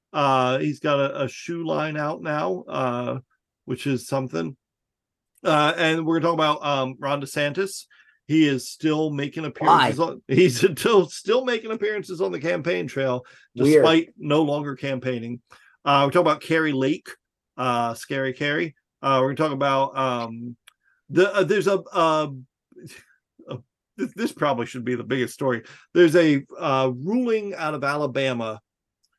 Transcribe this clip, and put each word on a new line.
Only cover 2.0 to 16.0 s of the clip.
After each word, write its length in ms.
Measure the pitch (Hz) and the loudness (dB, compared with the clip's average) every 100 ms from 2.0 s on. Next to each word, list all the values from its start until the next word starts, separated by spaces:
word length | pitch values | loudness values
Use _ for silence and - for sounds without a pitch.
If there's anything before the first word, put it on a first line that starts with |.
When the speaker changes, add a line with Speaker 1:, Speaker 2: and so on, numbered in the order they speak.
| 147 160 | -4 -6
Speaker 1:
now, 400 | 160 151 170 185 - | -4 -4 -4 -6 -6
uh, 520 | 139 127 120 123 127 - _ _ _ - | -4 -2 -2 -4 -6 -10 _ _ _ -10
which 200 | 127 143 | -6 -2
is 220 | 127 - | -4 -2
something. 500 | 139 131 165 165 135 _ _ _ _ _ _ _ _ | -4 -4 -4 -6 -10 _ _ _ _ _ _ _ _
Uh, 300 | - 151 151 165 | 0 2 2 2
and 260 | 160 165 | 0 0
we're 160 | 160 165 | 0 0
gonna 100 | 165 | 2
talk 40 | |
about, 320 | 160 156 147 147 | 2 0 0 -2
um, 300 | 139 131 127 | -2 -2 -4
Ron 220 | 139 143 | -4 -4
DeSantis. 640 | 135 151 143 143 190 - - _ _ _ - | -4 -4 -2 -2 -4 -8 -16 _ _ _ 0
He 200 | 156 151 | 4 4
is 220 | 131 - | 2 -4
still 400 | - 156 151 156 | -6 -2 0 -2
making 360 | 143 139 160 151 | -2 -6 -6 -10
appearances 520 | - 160 170 123 131 | -2 4 6 6 2
Speaker 2:
Why? 60 | 165 | -2
Speaker 1:
on, 160 | - | -4
<laughs> 40 | - | 0
he's 320 | 135 180 120 | 4 4 4
still, 500 | 190 147 226 214 165 | 0 2 2 4 2
still 360 | - 185 240 254 | -2 0 0 0
making 260 | 233 226 | -4 -4
appearances 500 | 220 208 208 180 170 | -4 -4 -4 -8 -6
on 100 | 190 | -4
the 80 | 170 | -4
campaign 460 | 156 175 160 180 156 | -4 -2 -2 -4 -4
trail, 380 | 135 135 123 - - _ 120 | -2 -2 -2 -6 -20 _ 0
Speaker 2:
Weird. 280 | 135 151 | 6 8
Speaker 1:
despite 260 | 160 165 165 - | 8 6 2 -4
no 240 | 151 151 | 0 2
longer 320 | 151 147 147 135 | 2 0 -4 -6
campaigning. 640 | 139 131 127 120 117 120 - - _ _ | -6 -4 -4 -6 -6 -12 -16 -20 _ _
Uh, 200 | 143 139 | 2 4